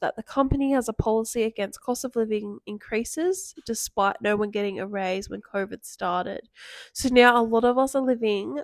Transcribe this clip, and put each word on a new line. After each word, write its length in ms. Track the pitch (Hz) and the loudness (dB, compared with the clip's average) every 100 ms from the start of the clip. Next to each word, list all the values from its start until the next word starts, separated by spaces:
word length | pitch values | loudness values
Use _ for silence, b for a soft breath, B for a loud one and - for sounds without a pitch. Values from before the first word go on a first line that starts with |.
that 160 | - - | -6 -6
the 60 | |
company 500 | - - 269 277 277 | -6 0 2 2 2
has 160 | 269 233 | 2 0
a 60 | |
policy 480 | 220 226 220 226 240 | -2 0 2 0 -2
against 400 | 220 226 202 - | -2 -2 -6 -6
cost 220 | - 247 262 | -6 -4 -4
of 100 | 233 | -4
living 420 | 220 214 208 208 | -2 -2 -4 -12
increases, 920 | - 208 - 226 233 - 349 381 - - - | -12 -14 -6 -4 -4 -2 -2 -2 -6 -16 -8
despite 500 | 226 - - 196 - | -6 -4 0 0 2
no 120 | 208 | 0
one 160 | 208 208 | 0 0
getting 300 | 208 202 190 | -2 -4 -4
a 60 | 190 | -6
raise 420 | 202 190 190 202 | -4 -2 -4 -6
when 140 | 196 | -12
covid 420 | - 202 196 190 | -8 -6 -6 -8
started. 640 | - - 185 180 185 196 - b b b b | -14 -8 -4 -2 -4 -8 -12 b b b b
So 160 | - 262 | -4 4
now 260 | 247 247 240 | 8 8 8
a 60 | |
lot 200 | 226 226 | 4 4
of 120 | 240 247 | 4 4
us 180 | 269 | 2
are 60 | 277 | 2
living 600 | 262 240 220 202 214 285 | 0 2 0 0 -2 -8